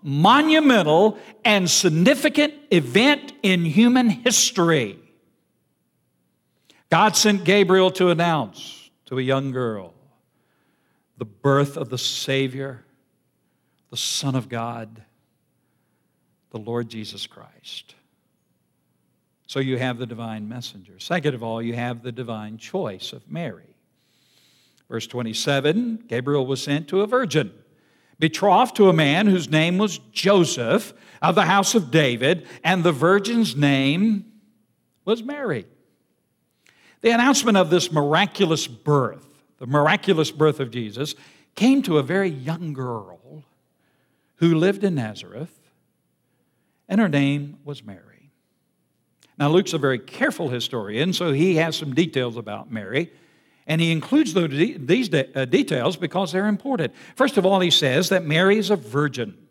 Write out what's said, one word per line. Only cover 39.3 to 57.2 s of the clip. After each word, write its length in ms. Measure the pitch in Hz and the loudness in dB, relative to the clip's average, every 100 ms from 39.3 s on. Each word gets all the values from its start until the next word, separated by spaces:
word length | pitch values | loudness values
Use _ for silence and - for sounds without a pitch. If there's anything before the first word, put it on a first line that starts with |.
| _ _ _ | _ _ _
the 80 | 127 | -2
miraculous 640 | 143 147 202 - 160 151 | 2 2 2 2 0 0
birth 300 | 139 156 143 | 2 0 0
of 100 | 127 | -6
Jesus, 440 | 120 110 107 147 - - _ _ - | -8 -10 -10 -10 -12 -20 _ _ 0
came 260 | 240 277 | 2 2
to 160 | 190 151 | 2 0
a 40 | |
very 260 | 131 185 196 | 0 -2 -2
young 440 | 143 127 165 170 | -6 -8 -8 -8
girl 720 | 135 127 117 92 87 123 151 143 _ _ _ _ _ _ _ _ _ | -8 -8 -8 -12 -20 -20 -20 _ _ _ _ _ _ _ _ _ _
who 180 | 165 | 2
lived 300 | 160 180 196 | 2 0 0
in 100 | 196 | -2
Nazareth, 640 | 156 110 104 90 104 170 _ _ _ _ _ _ _ _ _ _ _ _ _ _ | -2 -6 -10 -18 -16 -16 _ _ _ _ _ _ _ _ _ _ _ _ _ _
and 120 | 196 | 0
her 80 | 202 | 2
name 500 | 143 139 143 143 156 | 2 0 -2 -6 -16
was 180 | 143 143 | -16 -16
Mary. 480 | 110 92 _ _ 143 _ _ _ _ _ _ _ _ _ _ - | -16 -20 _ _ _ _ _ _ _ _ _ _ _ _ _ -4
Now, 100 | 147 | 2
Luke's 240 | 175 - | 2 2
a 60 | 160 | -2
very 200 | 135 123 | -2 -2
careful 520 | - - 277 - 151 | -6 -4 -4 -2 -6
historian, 600 | 123 117 120 101 110 170 | -6 -6 -8 -6 -4 -4
so 180 | - 175 | -2 -2
he 240 | 139 180 160 | 0 2 2
has 180 | 165 | 0
some 200 | 156 151 | -4 -4
details 420 | 131 170 139 123 117 | -2 -2 -2 -6 -8
about 340 | 107 104 - | -12 -12 -10
Mary, 400 | 110 98 131 170 _ _ _ _ _ - | -12 -6 -6 -6 _ _ _ _ _ -6
and 140 | 160 | -2
he 120 | 165 | 0
includes 420 | 160 - 285 311 | -2 0 0 2
tho-, 140 | 180 165 | 0 -2
de-, 280 | 139 208 240 | 0 -2 -2
these 320 | 127 220 226 | -2 0 0
de-, 260 | 151 131 | -2 -2
uh, 100 | 135 | -4
details 520 | 131 185 - 143 127 180 | 0 0 0 -2 -2 -4
because 360 | 151 180 185 | -6 -4 -4
they're 160 | 180 208 | -2 -2
important. 460 | 202 277 247 139 - - | -2 -4 -4 -6 -8 -20
First 220 | - | 0